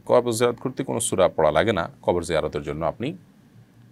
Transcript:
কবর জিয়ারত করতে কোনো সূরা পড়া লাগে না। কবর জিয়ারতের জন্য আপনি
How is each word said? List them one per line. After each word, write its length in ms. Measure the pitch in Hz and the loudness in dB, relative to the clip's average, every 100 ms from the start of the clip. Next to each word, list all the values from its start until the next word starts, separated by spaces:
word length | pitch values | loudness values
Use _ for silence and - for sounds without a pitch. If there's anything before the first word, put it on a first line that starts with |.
| - | 2
কবর 260 | 123 120 | 2 2
জিয়ারত 280 | 113 120 120 | 0 0 0
করতে 240 | 135 127 | -8 -6
কোনো 160 | 135 123 | -6 -4
সূরা 300 | - 95 87 | -4 2 2
পড়া 220 | - 76 | 4 2
লাগে 220 | 76 98 | 4 2
না। 180 | 95 85 - | 0 -4 -6
কবর 220 | - 87 | -2 -2
জিয়ারতের 400 | 82 78 76 76 | 0 -2 -2 -6
জন্য 220 | 73 76 80 | -6 -4 -4
আপনি 280 | - 127 185 _ _ _ - - _ - | -4 -8 -10 _ _ _ -20 -20 _ -20